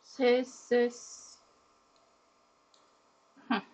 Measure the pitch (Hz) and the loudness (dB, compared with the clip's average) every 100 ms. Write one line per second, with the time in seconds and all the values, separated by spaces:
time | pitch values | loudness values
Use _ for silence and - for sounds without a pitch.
0 | - - 247 247 254 - - 240 240 240 | -20 0 4 4 0 -10 0 2 2 -2
1 | - - - - _ _ _ _ _ _ | -18 -20 -20 -20 _ _ _ _ _ _
2 | _ _ _ _ _ _ _ _ _ _ | _ _ _ _ _ _ _ _ _ _
3 | _ _ _ - - 214 - | _ _ _ -20 -6 -6 -6